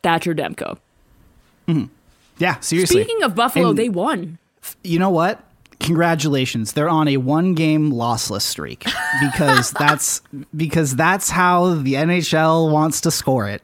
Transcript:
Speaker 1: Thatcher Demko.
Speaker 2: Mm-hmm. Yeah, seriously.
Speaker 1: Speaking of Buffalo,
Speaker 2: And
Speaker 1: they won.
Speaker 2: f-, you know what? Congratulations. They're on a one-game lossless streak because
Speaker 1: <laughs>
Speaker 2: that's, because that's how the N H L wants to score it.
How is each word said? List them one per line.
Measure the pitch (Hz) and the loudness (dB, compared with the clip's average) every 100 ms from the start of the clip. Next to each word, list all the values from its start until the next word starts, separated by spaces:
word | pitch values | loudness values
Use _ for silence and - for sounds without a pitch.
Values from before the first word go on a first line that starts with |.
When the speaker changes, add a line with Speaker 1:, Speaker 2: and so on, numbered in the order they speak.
Speaker 1:
Thatcher | 175 165 175 | 2 0 0
Demko. | 160 90 - - - _ _ _ _ _ _ _ _ - | -4 -6 -8 -10 -12 _ _ _ _ _ _ _ _ -2
Speaker 2:
Mm-hmm. | 156 101 _ _ _ _ _ | -2 -2 _ _ _ _ _
Yeah, | 175 - | -2 -2
seriously. | - 165 185 359 | -2 0 2 2
Speaker 1:
Speaking | 453 453 | 2 0
of | 302 185 | 0 0
Buffalo, | 240 - - | 0 2 2
Speaker 2:
And | 214 | 2
Speaker 1:
they | 240 | 0
won. | 175 220 190 170 165 _ _ | -2 -2 -2 -6 -14 _ _
Speaker 2:
f-, | - - | -20 -16
you | 185 170 | -2 0
know | 190 | 2
what? | 170 175 226 - _ _ - | 2 0 -2 -14 _ _ -8
Congratulations. | - 165 170 160 151 139 127 120 107 | -2 2 2 2 0 0 0 -4 -4
They're | - 151 | -2 0
on | 160 151 | 2 2
a | 139 | 0
one-game | 127 151 185 165 160 156 151 | 0 0 2 2 2 2 2
lossless | 120 117 113 - 101 | 0 -2 -2 -4 -4
streak | - - 69 - - - - - | -4 -6 -8 -8 -8 -6 -4 -2
because | 139 - 147 135 123 | -2 0 2 2 0
Speaker 1:
<laughs> | 147 | 0
Speaker 2:
that's, | 143 147 - - _ 139 139 151 | 0 0 -2 -6 _ -16 -12 -6
because | 160 165 147 127 | -2 0 0 2
that's | 160 196 - | 2 2 0
how | 175 180 180 180 170 | 2 4 4 2 0
the | 135 135 | 0 0
N | 160 | 2
H | 175 156 | 0 0
L | 156 160 160 160 | 2 4 4 2
wants | 151 156 139 | 2 2 0
to | 170 | -2
score | - - 131 101 | -2 0 0 -2
it. | 101 | -8